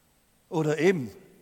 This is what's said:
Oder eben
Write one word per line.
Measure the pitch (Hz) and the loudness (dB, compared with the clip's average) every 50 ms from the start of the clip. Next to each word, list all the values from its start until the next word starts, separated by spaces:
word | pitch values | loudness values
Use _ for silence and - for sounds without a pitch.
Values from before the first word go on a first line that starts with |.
| _ _ _ _ _ _ _ _ _ - | _ _ _ _ _ _ _ _ _ -6
Oder | - 160 156 151 147 | -2 -2 0 0 0
eben | 156 151 190 190 156 123 104 - - - - - - | 2 2 2 2 2 -2 -8 -10 -16 -20 -20 -20 -20